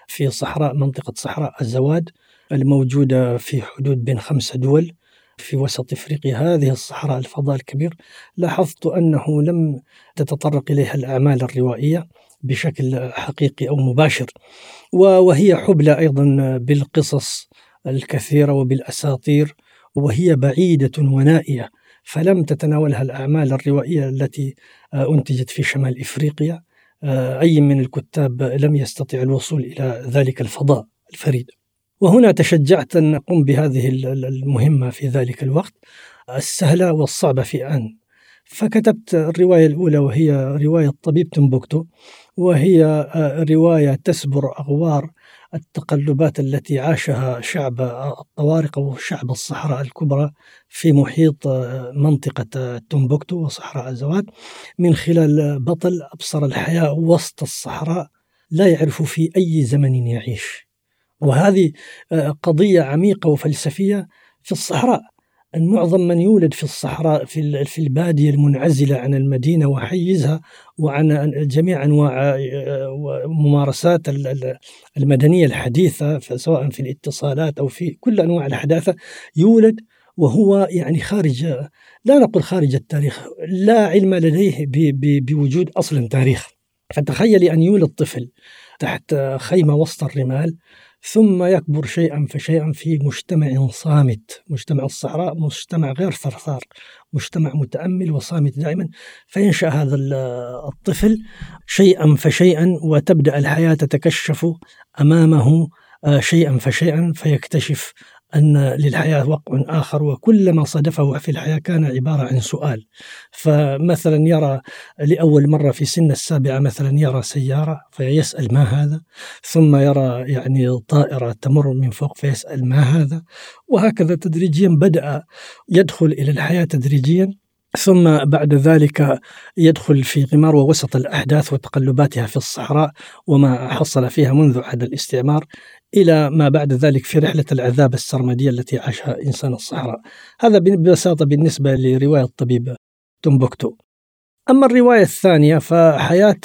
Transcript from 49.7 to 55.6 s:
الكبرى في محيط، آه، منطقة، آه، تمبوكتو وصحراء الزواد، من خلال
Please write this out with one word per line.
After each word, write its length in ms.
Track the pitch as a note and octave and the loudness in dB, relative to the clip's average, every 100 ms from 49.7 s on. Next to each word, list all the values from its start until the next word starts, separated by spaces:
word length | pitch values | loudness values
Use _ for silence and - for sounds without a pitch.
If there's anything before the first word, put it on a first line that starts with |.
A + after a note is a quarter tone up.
| C3 | -6
الكبرى 500 | C3+ - D#3 C#3 D3 D3+ _ _ _ | -8 -6 -2 -2 -4 -6 _ _ _
في 240 | - E3+ | -4 2
محيط، 540 | C#3+ C3+ - D#3+ D3 C#3+ | 2 2 2 0 0 -4
آه، 460 | C3 B2 C3 B2 C#3 | -4 -6 -10 -10 -2
منطقة، 500 | D3 C#3+ - - A2 C3+ | 0 0 -2 -8 -10 -8
آه، 240 | B2+ A#2+ - | -8 -10 -6
تمبوكتو 460 | C#3+ C3 C#3+ - F3+ | -2 0 -2 -4 -6
وصحراء 520 | D#3 - - C#3+ B2 | -6 -8 -12 -12 -10
الزواد، 360 | B2 C#3 F#3 G#3 _ - - - - | -8 -4 -4 -4 _ -20 -20 -20 -2
من 160 | F3 | 0
خلال 640 | D3+ - E3+ D#3 D3 D3 C#3+ | 0 2 2 2 2 0 -2